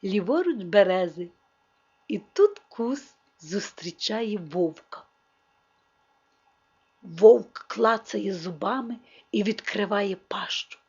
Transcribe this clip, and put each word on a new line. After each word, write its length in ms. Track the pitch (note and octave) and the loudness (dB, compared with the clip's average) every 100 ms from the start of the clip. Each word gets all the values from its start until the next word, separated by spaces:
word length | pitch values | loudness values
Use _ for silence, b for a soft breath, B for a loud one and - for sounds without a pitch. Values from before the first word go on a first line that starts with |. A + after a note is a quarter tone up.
ліворуч 580 | G3+ G3+ F3+ D4 F#4 C4 | -2 -4 0 0 0 -4
берези. 640 | F3+ G3+ F#3 F#3 F3+ D#3 F3 _ _ _ _ _ _ _ _ | 0 4 4 2 -2 -6 -14 _ _ _ _ _ _ _ _
І 100 | G#3 | -10
тут 400 | - - G#4 G4+ _ | -8 2 2 2 _
кус 460 | - A#3 C#4 - _ _ _ | -6 -4 -4 -8 _ _ _
зустрічає 960 | D#3 G3 - - E3+ E3+ - A3 A3+ G#3 | -8 -8 -8 -12 -14 -10 -6 -4 -4 -6
вовка. 680 | E3 E3 E3+ D#3 - - - _ _ _ _ _ _ _ _ _ _ _ _ _ _ _ _ _ _ _ | -6 -2 -2 -2 -18 -20 -20 _ _ _ _ _ _ _ _ _ _ _ _ _ _ _ _ _ _ _
Вовк 640 | F#3+ E3 G#3+ A#3+ - - - | -18 8 10 10 4 -16 -14
клацає 640 | - A3 A3+ - G#3+ G3+ | 0 2 2 -2 -6 -4
зубами 640 | F#3 E3+ D#3+ F#3+ C4 A#3+ A#3+ b b b | -6 -8 -6 -4 -4 -6 -10 b b b
і 100 | A3 | -2
відкриває 760 | G3+ G#3+ - G#3 G3 G3+ G3+ F#3 | -2 -4 -6 -4 -2 -2 -2 -6
пащу. 600 | _ - - - - - | _ -8 -6 -8 -8 -16